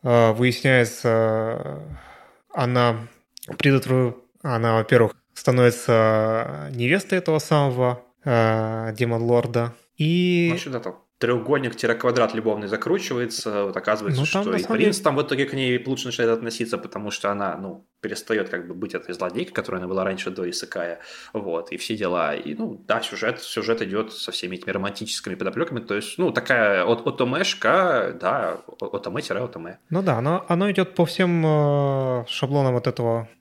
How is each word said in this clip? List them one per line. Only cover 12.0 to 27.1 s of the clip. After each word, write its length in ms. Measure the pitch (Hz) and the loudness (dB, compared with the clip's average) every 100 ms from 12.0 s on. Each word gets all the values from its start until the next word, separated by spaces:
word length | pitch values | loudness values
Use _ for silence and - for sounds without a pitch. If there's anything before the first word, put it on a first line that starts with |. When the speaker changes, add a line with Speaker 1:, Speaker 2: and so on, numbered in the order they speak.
| 127 123 113 | 2 2 2
Speaker 2:
любовный 340 | 113 110 104 104 | 2 -2 -2 -4
закручивается, 960 | 107 - 185 180 123 120 120 117 104 | -4 -2 -2 -2 -4 -4 -4 -4 -2
вот 120 | 101 95 | -2 -2
оказывается, 440 | - 107 104 131 | 0 0 0 0
Speaker 1:
Ну, 60 | 151 | 0
там, 160 | 190 | 0
Speaker 2:
что 100 | 208 | 0
Speaker 1:
на 60 | 185 | -2
Speaker 2:
и 40 | |
Speaker 1:
самом 160 | 185 226 | 0 2
Speaker 2:
принц 180 | 208 202 | 2 2
Speaker 1:
деле 60 | |
Speaker 2:
там 140 | - 135 | 0 0
в 60 | |
итоге 240 | 147 143 139 | -2 -2 -2
к 60 | |
ней 300 | 139 131 123 | -2 0 0
лучше 220 | 127 127 127 | -2 -6 -6
начинает 240 | 120 117 | 0 2
относиться, 460 | 113 117 113 113 - | 2 -2 -6 -4 -4
потому 320 | 107 101 104 | -6 -10 -8
что 220 | - 101 | -4 -4
она, 240 | 101 98 82 | -2 -4 -6
ну, 320 | 95 85 _ _ | -10 -12 _ _
перестает 480 | 107 101 - 110 95 | -10 -10 -2 -2 -2
как 200 | 90 85 | -6 -8
бы 60 | |
быть 200 | 90 98 | -10 -6
этой 180 | 87 - | -8 -8
злодейкой, 380 | 87 90 92 180 | -6 -4 -4 -6
которой 240 | - - 92 | -6 -6 -6
она 100 | 90 | -4
была 160 | 95 | -2
раньше 260 | 95 95 - | -2 -2 -6
до 180 | 92 90 | -6 -6
Исакая, 520 | 87 - 95 87 85 - - - | -6 -8 -6 -6 -8 -14 -20 -10
вот, 400 | - 101 82 85 | -8 -4 -6 -6
и 40 | 90 | -10
все 200 | - 110 | -6 -4
дела. 380 | 95 87 78 73 | -2 0 0 -2
И, 180 | 73 | -6
ну, 300 | 76 113 104 - | -6 -8 -8 -4
да, 160 | 113 | -4
сюжет, 380 | 113 - 110 - | -2 -4 -4 -4
сюжет 400 | - - 101 117 | -6 -6 -2 -2
идет 300 | 101 101 110 | 0 -4 -4
со 180 | - - | -8 -10
всеми 240 | - 90 90 | -8 -8 -8
этими 140 | - | -6
романтическими 640 | 95 98 101 107 - - | -4 -4 -6 -8 -8 -6
подоплеками, 460 | 92 - 110 - 123 | -4 -4 -4 -4 -6
то 140 | 113 101 | -4 -4
есть, 220 | 107 - | -4 -2
ну, 120 | 185 | 0
такая 540 | - - 127 107 98 | 0 0 2 4 4
от-, 200 | 90 117 | 4 2
отомешка, 1120 | - | 0